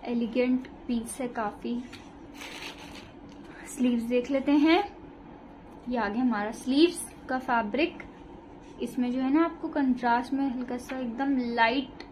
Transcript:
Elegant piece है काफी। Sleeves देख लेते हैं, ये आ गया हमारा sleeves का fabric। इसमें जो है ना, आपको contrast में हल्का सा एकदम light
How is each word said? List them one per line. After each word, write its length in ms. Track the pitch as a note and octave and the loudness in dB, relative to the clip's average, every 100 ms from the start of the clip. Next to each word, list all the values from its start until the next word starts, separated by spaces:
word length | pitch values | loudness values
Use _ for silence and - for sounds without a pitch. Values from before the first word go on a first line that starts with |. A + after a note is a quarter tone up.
| - | -2
Elegant 600 | A#3+ A#3 B3 B3 B3+ - - - | -2 0 2 4 2 0 -14 -4
piece 300 | A#3+ A3 - | -4 -4 -6
है 60 | B3 | -6
काफी। 560 | A#3+ G#3 - A#3 A#3+ A#3+ - - - - - - - - - - - - - - - - - - | -2 -4 -4 -4 -4 -6 -14 -18 -18 -18 -14 -14 -12 -14 -14 -16 -16 -16 -18 -18 -18 -18 -16 -14
Sleeves 360 | - B3 A#3+ | 2 2 4
देख 280 | A#3 B3 B3 | 2 0 2
लेते 200 | C4+ C4+ | 0 4
हैं, 320 | D4 D4+ F4 G4+ - - - - - - - - - - | 6 8 6 2 -8 -18 -18 -18 -18 -18 -20 -18 -14 -4
ये 80 | A#3+ | -2
आ 120 | G#3 | 0
गया 120 | G#3+ | 2
हमारा 300 | B3+ G#3+ G#3 | 2 2 -2
sleeves 640 | A#3 - C#4 E4+ - - - - | -4 2 6 6 4 -10 -14 -4
का 100 | C4 | -4
fabric। 640 | B3+ A#3+ G#3+ B3 E4+ - - - - - - - - - | 2 2 2 0 0 -2 -16 -18 -18 -18 -18 -20 -18 -8
इसमें 300 | A#3+ - B3 | -6 -2 0
जो 100 | B3 | 0
है 120 | C4 | 4
ना, 120 | D4 E4 | 4 4
आपको 220 | E4 D#4+ | 0 -4
contrast 680 | D#4 C4+ A#3+ B3 A#3 B3 | 2 2 4 4 2 2
में 160 | C4+ C#4 | 0 0
हल्का 280 | B3 B3 B3 | -2 -4 -6
सा 220 | - C4 | -6 -6
एकदम 380 | B3 A3+ C#4 C4+ | -4 -2 0 2
light 680 | A#3+ A#3 A3+ C4 C4 - - | 2 4 4 4 -2 -10 -18